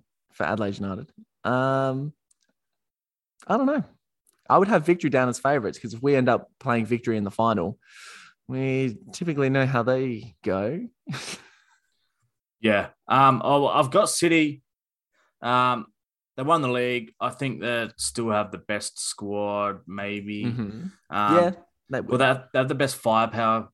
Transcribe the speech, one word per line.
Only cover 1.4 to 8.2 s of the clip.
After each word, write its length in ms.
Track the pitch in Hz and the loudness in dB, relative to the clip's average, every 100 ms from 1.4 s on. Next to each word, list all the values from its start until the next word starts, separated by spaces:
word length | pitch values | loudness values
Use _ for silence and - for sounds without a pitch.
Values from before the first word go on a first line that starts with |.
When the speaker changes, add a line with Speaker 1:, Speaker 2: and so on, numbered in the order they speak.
Speaker 1:
Um, 720 | - 127 131 135 135 131 147 - _ _ _ _ _ _ _ _ _ _ _ _ - | -2 0 0 0 -2 -4 -8 -12 _ _ _ _ _ _ _ _ _ _ _ _ -2
I 120 | 208 | 0
don't 80 | 269 | 2
know. 180 | 294 - _ _ _ _ _ - | 0 -4 _ _ _ _ _ 2
I 80 | 151 | 4
would 120 | 196 | 6
have 180 | 208 156 | 4 4
Victory 240 | 175 156 | 2 2
down 180 | 131 127 | 2 2
as 100 | 117 | 0
favourites 400 | 135 147 104 - | 0 0 0 -6
'cause 140 | 117 | -10
if 100 | 113 | -4
we 140 | 135 139 | 2 4
end 140 | 123 | 4
up 200 | 110 - _ | 2 0 _
playing 280 | 135 117 110 | -2 -2 0
Victory 320 | 120 120 110 | -2 0 -2
in 60 | |
the 60 | 101 | -2
final, 480 | - 113 104 87 120 _ - - - | 0 2 2 -2 -6 _ -20 -20 -20